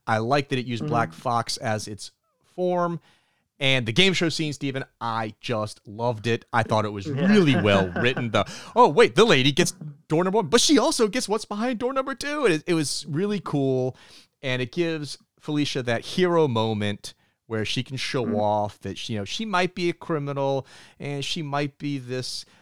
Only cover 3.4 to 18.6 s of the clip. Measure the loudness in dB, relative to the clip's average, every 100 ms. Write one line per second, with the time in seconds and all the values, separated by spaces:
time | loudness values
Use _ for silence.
3.4 | _ _ 2 2 2 4 4 4 0 0
4.4 | -4 -4 -6 -6 -10 _ -6 -4 -4 -8
5.4 | -4 -4 -4 -8 -16 -4 -2 -2 0 -2
6.4 | 0 0 2 2 0 -4 -6 -2 4 6
7.4 | 6 4 4 4 2 0 0 0 0 0
8.4 | -2 -6 -4 4 6 6 4 6 6 6
9.4 | 4 2 0 -2 -16 -16 _ 0 2 0
10.4 | 2 4 6 4 4 2 0 0 -2 -4
11.4 | -4 -6 -4 -2 -2 -2 -4 -6 -4 0
12.4 | 0 0 0 0 0 -4 -6 -4 -2 -4
13.4 | -2 -2 0 0 -2 -6 -20 -20 _ _
14.4 | -4 -4 -4 -2 -2 -2 -8 -12 _ _
15.4 | -6 -2 -2 -2 -2 -4 -2 0 2 4
16.4 | 2 2 0 0 -2 -4 -10 -20 _ _
17.4 | _ -4 -2 -4 -6 -8 -4 -2 0 0
18.4 | 0 0